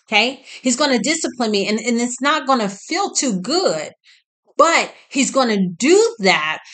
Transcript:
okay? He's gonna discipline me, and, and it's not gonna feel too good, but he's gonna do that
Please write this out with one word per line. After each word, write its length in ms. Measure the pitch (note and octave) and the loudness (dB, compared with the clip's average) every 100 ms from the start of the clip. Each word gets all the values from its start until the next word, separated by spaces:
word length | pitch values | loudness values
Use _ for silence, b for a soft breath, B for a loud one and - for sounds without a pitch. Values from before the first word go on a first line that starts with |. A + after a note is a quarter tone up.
| - | -2
okay? 380 | G#3 A#3+ C#4 B B | 0 0 -4 B B
He's 140 | B3+ B3 | -2 0
gonna 240 | D4 A#3+ | 0 0
discipline 500 | G#3+ E4 C#4+ - A3 | -2 -4 -4 -4 -2
me, 160 | G3+ F#3+ | -2 0
and, 140 | A3 | -2
and 200 | A#3+ A#3 | -2 -2
it's 200 | A#3+ - | -2 -2
not 260 | C#4+ D#4 C4+ | -2 0 0
gonna 220 | B3+ G3 | 0 -2
feel 420 | G3 - F4 G4+ | -8 -6 -4 -4
too 300 | - C#4 F#3 | -2 -2 -2
good, 500 | G#3 F4 D4 D#3 D3 - b b _ _ _ - | -2 -2 0 -2 -8 -14 b b _ _ _ 2
but 380 | D#4+ D4+ F#3 - b | 4 2 -2 -8 b
he's 240 | C4+ G3+ | -2 0
gonna 340 | B3+ A#3+ G3+ F#3 E3+ | 2 2 0 -2 0
do 380 | C4 G4 A4+ - | 4 4 4 2
that 400 | F#3 D#3+ D#3 D3+ - | 0 2 -2 -6 -10